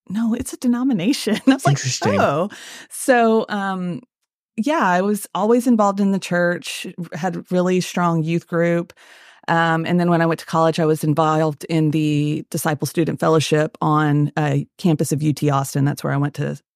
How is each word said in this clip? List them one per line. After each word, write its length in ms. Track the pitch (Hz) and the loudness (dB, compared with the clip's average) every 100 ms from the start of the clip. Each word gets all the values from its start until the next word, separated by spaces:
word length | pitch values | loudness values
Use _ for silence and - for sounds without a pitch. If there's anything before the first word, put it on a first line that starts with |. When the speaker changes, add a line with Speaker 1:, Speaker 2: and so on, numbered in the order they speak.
| - | -8
Speaker 1:
"No, 260 | 196 233 | -4 -2
it's 180 | 233 262 | -2 -6
a 40 | - | -6
denomination." 840 | 254 240 262 226 180 294 - 214 | -2 0 0 0 0 -2 -2 -2
<laughs> 40 | - | 2
I 60 | |
was 120 | 277 - | 2 2
like, 120 | 139 | 0
Speaker 2:
Interesting. 420 | 131 - - 571 | -2 -4 -2 0
Speaker 1:
"Oh." 280 | 185 143 196 - - - - | 2 0 -2 -6 -18 -20 -16
So, 540 | - - 247 226 220 - | -4 2 4 4 2 0
um, 540 | 208 196 185 180 165 - _ _ _ _ - | -4 -4 -4 -6 -6 -10 _ _ _ _ -6
yeah, 300 | 220 320 208 | -2 0 2
I 140 | 180 | 2
was 260 | 202 208 - | 2 -2 -4
always 320 | 175 208 247 254 | -2 2 4 4
involved 320 | 233 202 196 | 4 4 2
in 140 | 202 | 0
the 80 | 196 | 0
church, 680 | - 175 175 175 - - - - 165 | 0 0 0 -2 -6 -10 -12 -12 -12
had 380 | - 185 170 - | -6 -6 -6 -2
really 300 | 180 180 185 | 0 2 0
strong 420 | 175 - 175 165 | 0 0 0 2
youth 240 | 156 170 - | 0 -2 -2
group. 460 | 170 170 170 175 - - - - - - | 0 0 0 -4 -12 -20 -20 -20 -12 -2
Um, 360 | 165 165 165 | 0 2 0
and 140 | 160 180 | 0 2
then 120 | 175 | 2
when 120 | 170 | 2
I 40 | 165 | 2
went 120 | 156 | -2
to 60 | - | -2
college, 320 | 165 160 156 | 0 2 2
I 60 | |
was 180 | 156 156 | 0 2
involved 640 | 156 147 156 156 160 143 | 0 2 2 2 0 -2
in 260 | - 160 156 | -2 0 2
the 540 | 156 151 147 147 156 - | 2 0 0 -2 -4 -6
Disciple 360 | 165 165 147 - | -6 -4 -2 -4
Student 320 | - 160 - | -2 -2 0
Fellowship 580 | 165 160 143 151 156 - | 2 2 2 0 0 -2
on 500 | 160 151 151 147 147 - | 0 2 4 2 0 0
a 280 | 151 139 - - | -2 -2 -4 -2
campus 320 | 180 151 156 | 0 2 0
of 120 | 143 | -2
U 100 | 156 | -2
T 180 | 139 147 | 0 0
Austin. 340 | 139 135 143 | 0 0 0
That's 200 | 139 139 | 0 -2
where 80 | 143 | -4
I 40 | 139 | -2
went 180 | 143 | -2
to, 220 | 143 143 147 _ | -4 -6 -8 _